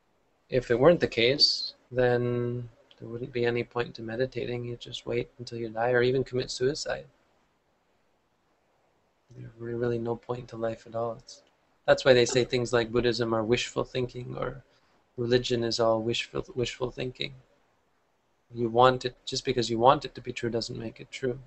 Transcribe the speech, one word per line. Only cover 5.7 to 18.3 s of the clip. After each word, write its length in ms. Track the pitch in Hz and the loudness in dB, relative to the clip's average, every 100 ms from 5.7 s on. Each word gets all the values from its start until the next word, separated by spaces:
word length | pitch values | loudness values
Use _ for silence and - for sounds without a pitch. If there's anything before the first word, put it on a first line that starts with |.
die, 220 | 110 120 | -2 2
or 100 | 123 | 4
even 220 | 123 135 | 4 2
commit 260 | 127 127 127 | -2 -4 -6
suicide. 560 | - 127 156 - 131 139 _ _ _ _ _ _ _ _ _ _ _ _ _ _ _ _ _ _ _ _ _ _ 120 | -2 -2 -2 -6 -8 -10 _ _ _ _ _ _ _ _ _ _ _ _ _ _ _ _ _ _ _ _ _ _ -20
There's 140 | 123 113 | -18 -12
re-, 160 | 117 | -8
really 240 | 117 120 117 | -2 0 0
no 180 | 117 117 | -2 -4
point 320 | - 123 117 | -6 -8 -8
to 80 | 113 | -6
life 300 | 113 113 - | -6 -6 -8
at 80 | |
all. 200 | 113 117 | -6 -6
It's, 280 | 113 - - _ _ _ _ - | -8 -14 -20 _ _ _ _ 2
that's 180 | 143 | 4
why 80 | 139 | 8
they 140 | 123 120 | 6 6
say 180 | 127 | 2
things 280 | 120 127 120 | 2 0 2
like 200 | 120 113 | 0 2
Buddhism 400 | 117 120 113 113 | 2 2 0 0
are 120 | 113 | 0
wishful 400 | 107 123 - - | 2 0 0 -4
thinking, 520 | - 135 123 123 127 - | -4 -4 -4 -6 -10 -6
or 260 | - 135 - _ _ _ _ - | -6 -8 -16 _ _ _ _ -6
religion 480 | 120 123 123 120 | 2 2 2 0
is 160 | 113 113 | 0 2
all 220 | 113 113 | 2 2
wishful, 420 | 110 117 - 139 - | 0 -4 -4 -8 -6
wishful 360 | 127 120 - 123 | -4 -6 -4 -8
thinking. 440 | 127 131 - 143 131 _ _ _ _ _ _ _ _ _ | -6 -8 -8 -10 -10 _ _ _ _ _ _ _ _ _